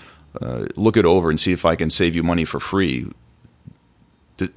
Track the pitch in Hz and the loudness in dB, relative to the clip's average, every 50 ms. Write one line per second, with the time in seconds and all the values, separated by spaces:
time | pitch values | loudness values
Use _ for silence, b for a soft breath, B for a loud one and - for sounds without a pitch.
0 | B B B B B B - - - 60 62 58 50 - - - 104 110 104 113 | B B B B B B -14 -10 -8 -8 -6 -6 -8 -8 -4 0 0 2 4 4
1 | 90 82 90 95 85 82 78 76 - 95 90 85 - 85 82 80 82 80 - - | 6 6 6 4 4 2 0 0 0 0 -2 2 2 0 0 0 -2 -2 0 0
2 | 95 85 82 85 82 85 87 85 80 - - 71 - - 95 98 95 78 65 60 | 0 0 0 0 0 0 0 0 -2 -4 -6 -8 -6 -2 -2 0 0 0 -2 -4
3 | - - - _ _ _ _ _ _ _ _ _ _ - - _ _ _ _ _ | -8 -10 -14 _ _ _ _ _ _ _ _ _ _ -20 -20 _ _ _ _ _
4 | _ _ _ _ _ _ _ - 95 85 - | _ _ _ _ _ _ _ -8 -8 -8 -6